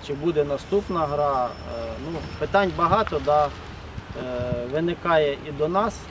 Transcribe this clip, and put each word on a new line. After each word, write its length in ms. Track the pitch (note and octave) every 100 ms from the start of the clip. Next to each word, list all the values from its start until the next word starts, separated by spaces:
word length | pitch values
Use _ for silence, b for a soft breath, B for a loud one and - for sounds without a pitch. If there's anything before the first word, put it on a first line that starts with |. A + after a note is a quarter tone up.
| -
чи 80 |
буде 300 | C#3 E3 D3+
наступна 640 | C#3+ C#3 - G3+ G3+ F3 D3+
гра. 400 | D3 D3 C3+ B2
Е, 460 | C3 A#2+ A#2 A2+ A2+ C#3+
ну, 60 | E3 C#3+ -
питань 340 | D3+ G3 G3 D#3+
багато, 440 | E3+ G3+ G#3+ D3+
да, 220 | C#3 D3 C#3+
е, 40 | - - - - - - A#2 A#2+ B2 B2 A#2+ A#2+
виникає 640 | D3 E3+ E3 F3 D#3+ D3+ C#3 D3+
і 40 |
до 160 | C#3+ D3+
нас 260 | F#3 A3 - -